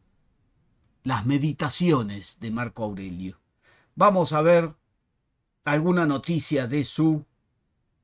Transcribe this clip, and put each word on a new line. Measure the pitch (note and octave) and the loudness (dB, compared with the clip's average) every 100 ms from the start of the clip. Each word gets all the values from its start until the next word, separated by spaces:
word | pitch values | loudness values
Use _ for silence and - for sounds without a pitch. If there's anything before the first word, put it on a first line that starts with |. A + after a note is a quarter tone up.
| _ _ _ _ _ _ _ _ _ _ | _ _ _ _ _ _ _ _ _ _
las | B2+ B2 A#2 | -4 -2 0
meditaciones | C#3 D3+ D3 D3 - F3 C#3+ G#2 G2 - - | 0 0 -2 -4 0 2 2 0 -8 -14 -12
de | A2+ | -8
Marco | A2+ A#2+ - G#2+ | -6 -6 -6 -8
Aurelio. | G2 F#2+ F2 F#2+ - _ _ _ _ _ - | -8 -10 -10 -10 -12 _ _ _ _ _ 2
Vamos | G#3 F#3+ D#3+ | 4 4 2
a | D3+ | 2
ver | D#3+ F3 E3 - _ _ _ _ _ _ _ _ D3 | 4 4 4 -6 _ _ _ _ _ _ _ _ -2
alguna | D3 E3+ F3+ D#3+ | 0 2 2 2
noticia | C3+ - E3+ - D3 A#2+ | 0 -2 -2 0 -2 0
de | D3 C3 | -2 -2
su | - D#3+ D3+ - _ _ _ _ _ _ _ | 0 2 0 -4 _ _ _ _ _ _ _